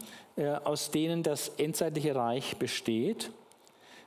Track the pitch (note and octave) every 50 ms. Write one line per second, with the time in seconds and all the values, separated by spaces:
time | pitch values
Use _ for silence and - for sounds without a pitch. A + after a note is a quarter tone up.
0 | - - - - - - - - D3 D3 D3 - - - D3+ C#3 - - - D3+
1 | D#3 E3 E3+ E3+ D#3+ D#3+ D3 C3+ - - - - C#3+ D#3 D#3 - F3 D#3+ D3+ D#3
2 | C#3+ D3+ C3+ C3 A#2+ A#2 A#2+ C3+ - - - - B2+ A2+ - - - - A2+ A2+
3 | B2+ F#3+ A3+ - - - - - - - - - - - - - - - - -
4 | -